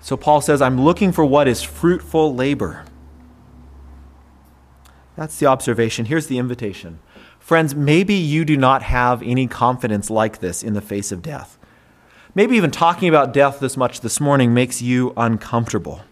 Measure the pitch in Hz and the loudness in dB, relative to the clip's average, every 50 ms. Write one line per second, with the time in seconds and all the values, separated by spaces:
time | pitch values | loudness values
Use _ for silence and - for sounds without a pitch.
0 | _ - 139 - - - 151 147 139 - 151 143 139 127 131 127 131 156 175 - | _ -6 -8 -4 0 2 2 2 4 2 2 2 2 2 2 2 2 2 2 4
1 | 214 190 175 - 160 139 131 147 147 131 120 - - - - - - 170 180 185 | 2 0 2 2 2 4 4 4 4 4 2 -2 -4 -12 -12 -2 0 0 0 0
2 | - - - 160 156 156 135 120 127 139 143 127 107 87 76 - - - - - | -4 -4 0 0 0 0 0 -2 -2 -2 -2 -2 -4 -8 -8 -12 -18 -20 -20 -20
3 | - - - - - - - _ - - - - - - - - - - - - | -20 -20 -20 -20 -20 -20 -20 _ -20 -20 -20 -20 -20 -20 -20 -20 -20 -20 -20 -20
4 | - - - - _ _ _ _ _ _ _ _ _ _ _ _ _ - - _ | -20 -20 -20 -20 _ _ _ _ _ _ _ _ _ _ _ _ _ -20 -20 _
5 | _ _ _ - 156 151 - - 151 139 131 127 - - 120 104 117 113 - - | _ _ _ -12 -12 -12 -6 0 2 2 2 2 0 -4 0 0 0 -2 -2 -4
6 | 117 110 147 165 151 - 131 123 123 127 120 120 120 104 92 - - 87 82 80 | -4 -2 -2 -4 -2 -2 -4 -4 -4 -4 -6 -6 -8 -10 -10 -10 -16 -18 -20 -20
7 | _ _ _ - - - _ _ _ - 170 165 160 151 135 147 143 143 151 170 | _ _ _ -20 -20 -20 _ _ _ 0 2 2 2 0 0 -2 2 4 4 4
8 | 202 196 208 196 175 147 143 156 165 147 151 139 131 127 135 131 - - - 123 | 4 2 0 0 0 0 0 0 2 2 2 2 4 4 4 2 2 0 0 2
9 | 123 123 123 117 - 110 123 127 131 120 - - 123 120 127 123 - 117 107 104 | 2 2 0 0 -2 -2 -2 0 0 -2 -2 0 0 0 0 0 -2 -2 -2 -2
10 | 104 - 110 110 110 110 107 - - 110 - - - 113 107 104 101 - 101 101 | -2 -2 -2 0 0 -2 -2 -6 -8 -8 -8 -6 -6 -6 -6 -6 -6 -6 -6 -6
11 | 98 - 104 90 85 165 147 135 - - - _ - _ _ _ _ _ _ _ | -6 -6 -10 -10 -10 -12 -12 -12 -14 -18 -20 _ -20 _ _ _ _ _ _ _
12 | _ _ _ _ - _ - 185 202 240 254 226 185 151 123 - 170 165 175 175 | _ _ _ _ -20 _ 0 0 2 4 4 2 2 0 0 2 2 2 2 2
13 | 185 175 156 151 139 131 117 139 139 139 135 - 135 131 - - 127 120 - - | 0 2 4 4 2 2 2 2 2 2 2 -2 -6 -6 -2 -2 -2 -2 -2 -4
14 | - 113 - - 151 143 143 139 127 120 117 123 127 123 123 - 120 123 127 123 | -8 -6 -4 -2 0 2 4 4 4 4 4 4 2 0 -2 -6 -2 0 0 0
15 | 127 127 - - 117 117 113 104 - - - 117 117 117 - 107 80 78 71 - | 0 0 -2 -2 -2 0 -2 -2 -4 -4 -4 -4 -4 -2 -4 -6 -6 -6 -12 -14
16 | - _ | -16 _